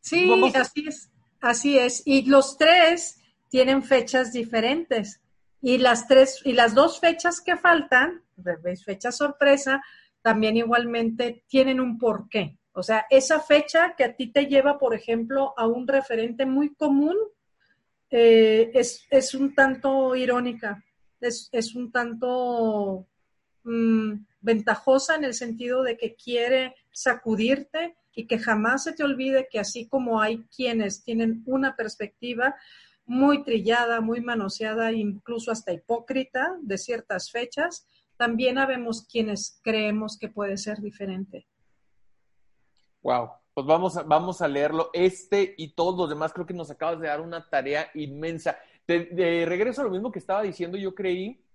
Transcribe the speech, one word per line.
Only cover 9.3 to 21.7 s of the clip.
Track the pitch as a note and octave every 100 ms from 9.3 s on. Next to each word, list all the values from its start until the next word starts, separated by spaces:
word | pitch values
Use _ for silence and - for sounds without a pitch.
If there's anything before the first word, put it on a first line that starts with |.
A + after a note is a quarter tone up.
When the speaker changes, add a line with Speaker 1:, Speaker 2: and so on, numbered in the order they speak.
| C#4+ C#4+ C#4 C4+ C4+ - - _ _
Speaker 1:
también | A3 G#3+ A3 A3+
igualmente | A#3 A#3+ A#3+ A#3 A3+ A3+ A#3+ A#3 _
tienen | C4+ C4 C4
un | B3+ A3+
porqué. | A#3 G#3 - G#3+ D#3+ - _
O | -
sea, | F3+ A3 -
esa | C4+ C4 D#4
fecha | D4+ D4 D4 E4 F4 E4+
que |
a | A#3+ A#3+
ti | A#3+
te | C#4+ C#4+
lleva, | C4+ C4+ C#4+
por | C4
ejemplo, | A3 - A#3 A3+ C4+ C4+ -
a | A3+
un | A#3+ B3+
referente | C#4 C4 A#3 A3+ A#3 C4
muy | C4 D4 D4
común, | D4+ C#4 D4 F#4+ G#4+ _ _ _ _ _ _ _ _
eh, | A#3+ A#3 A3+ A3 A3 A3+ B3
es, | A#3+ - _
es | C#4 C4
un | C4+ C#4 C#4
tanto | C4+ C4 C#4 C4+ C4 B3+
irónica, | B3 B3 B3 A#3 A3 G#3 _ _ _ _
es, | A#3+ A#3 -
es | A#3+ A3+